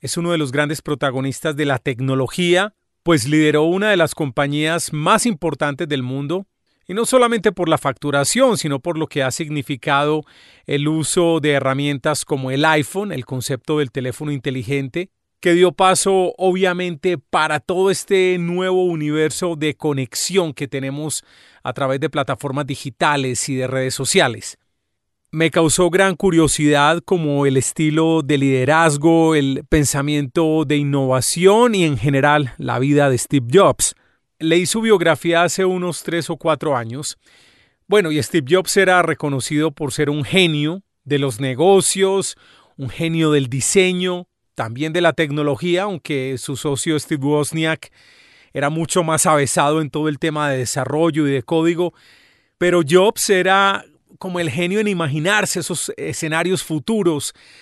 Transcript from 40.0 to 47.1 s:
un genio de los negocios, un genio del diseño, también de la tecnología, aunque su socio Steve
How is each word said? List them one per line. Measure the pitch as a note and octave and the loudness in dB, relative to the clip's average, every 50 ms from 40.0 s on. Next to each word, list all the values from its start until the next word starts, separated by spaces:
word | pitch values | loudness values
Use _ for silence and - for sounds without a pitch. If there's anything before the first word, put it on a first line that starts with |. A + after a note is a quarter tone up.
| D3+ D3 | -2 -2
un | D3 D3+ C#3 | -2 -2 -4
genio | - - F#3+ F#3 E3+ D#3 D3 D3 D3+ E3+ G3 - _ _ _ _ | 0 2 4 4 4 4 2 0 -2 -4 -6 -10 _ _ _ _
de | C3 D3 C#3+ | -4 -2 0
los | C#3 C#3 A#2+ G2+ | 0 -2 -2 -4
negocios, | C#3 C3+ B2+ A#2+ D#3+ F#3+ G3 F#3+ F3 - - F#3+ F#3+ F#3+ F#3+ G3 F#3 - - - _ _ _ _ _ _ _ | -4 -4 0 2 4 6 6 6 4 2 0 0 0 0 0 -2 -4 -6 -8 -14 _ _ _ _ _ _ _
un | - C#3 A2+ | -12 -10 -10
genio | - - E3 E3 E3 E3 D#3+ D#3 | -8 -6 -4 -2 0 0 2 2
del | D3+ D3 C3+ A#2+ | 2 2 0 0
diseño, | A#2 C3+ B2 - - G3+ F#3 F#3 F3+ F3+ F#3 F#3 F3+ F3 F3+ - _ _ _ _ _ | -4 -4 -2 0 2 4 4 4 2 -2 -2 -4 -4 -6 -8 -12 _ _ _ _ _
también | - A#2+ A2 A2+ B2 D3+ D#3+ D#3 | -8 -8 -8 -6 -6 -4 -2 0
de | F3 | 2
la | F3 E3 D3+ | 2 2 2
tecnología, | - D#3+ D3 C#3+ D3+ D3 D3 C#3 - F3 F3 E3+ F3 G3 | 2 -2 -2 -2 -2 -2 -2 -2 -2 -2 -2 0 0 -2
aunque | G#3 F#3+ D#3 - - D#3 C3+ C3 C3 C3+ B2 | -4 -6 -8 -8 -6 -4 -4 -4 -4 -6 -8
su | - - C#3 A#2+ | -8 -8 -8 -6
socio | - D#3 C#3+ C3 - E3+ D#3 D3 | -4 -4 -4 -2 -2 -2 -2 -2
Steve | - - | -2 -4